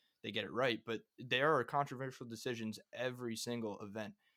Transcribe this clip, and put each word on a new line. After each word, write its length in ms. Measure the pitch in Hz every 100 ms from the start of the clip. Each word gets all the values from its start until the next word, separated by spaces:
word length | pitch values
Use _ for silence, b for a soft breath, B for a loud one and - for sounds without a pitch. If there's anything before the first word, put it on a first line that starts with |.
| _ _
they 80 | 113
get 120 | 107
it 80 | 98
right, 280 | 107 131 110
but 180 | 117 107 - -
there 340 | 123 127 147
are 80 | 147
controversial 640 | 117 143 139 127 135 - 123
decisions 540 | 110 131 117 110 110 -
every 440 | 117 127 123 123 110
single 420 | 120 120 110 101
event. 320 | 104 110 104 - _